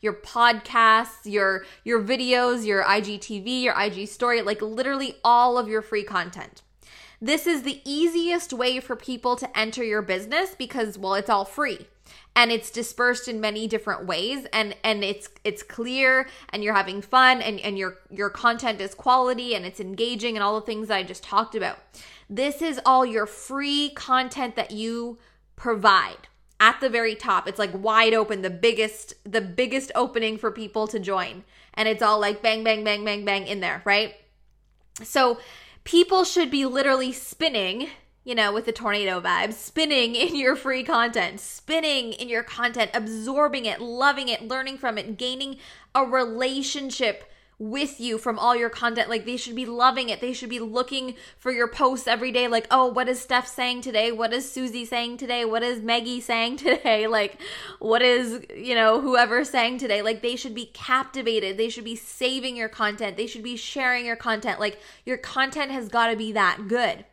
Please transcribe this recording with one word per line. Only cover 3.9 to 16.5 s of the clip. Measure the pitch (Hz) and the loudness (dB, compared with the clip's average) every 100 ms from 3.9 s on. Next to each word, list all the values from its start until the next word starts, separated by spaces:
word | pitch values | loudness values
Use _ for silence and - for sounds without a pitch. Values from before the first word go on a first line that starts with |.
| 185 | -2
story, | 208 - 240 233 | -10 -2 2 2
like, | 208 208 | 0 -2
literally | 214 220 262 277 269 - | -4 -2 -2 -2 -4 0
all | 226 240 247 247 | 4 6 6 4
of | 220 | 0
your | 220 | -2
free | 214 214 | -2 -4
content. | 208 196 175 185 - - _ _ - - - _ | -2 -4 -4 -10 -16 -20 _ _ -20 -20 -20 _
This | 220 302 330 | -2 0 2
is | 320 | 0
the | 262 269 | -2 -8
easiest | - 285 339 330 339 349 349 | -6 0 2 2 0 -2 -4
way | 247 254 254 | -2 0 0
for | 254 233 | -4 -10
people | - 247 247 247 | -8 -4 -2 -2
to | 262 226 | -2 -2
enter | 220 226 | -4 -2
your | 233 214 | -2 -2
business | 208 185 214 294 381 - | -2 -4 -2 -2 -2 -6
because, | 247 277 220 196 | -8 -4 -4 -4
well, | 190 | -2
it's | 196 196 | -2 2
all | 208 | 0
free. | 196 - 285 190 - _ _ - - | 0 -4 -4 -4 -12 _ _ -20 -2
And | - 240 | 4 4
it's | 226 226 | 4 -2
dispersed | - 233 - 247 240 - | -8 -8 0 2 2 -4
in | 226 | -4
many | 214 208 220 | -4 -4 -2
different | 220 214 185 185 | -2 -2 -6 -2
ways, | 165 202 277 - | -2 -2 -4 -4
and, | 214 208 - | -2 -2 -2
and | 220 208 | -2 0
it's, | 202 202 - - | -2 -4 -10 -6
it's | 214 208 | -6 -6
clear, | - - 233 262 262 262 262 - - | -12 -8 -4 2 4 4 2 -8 -10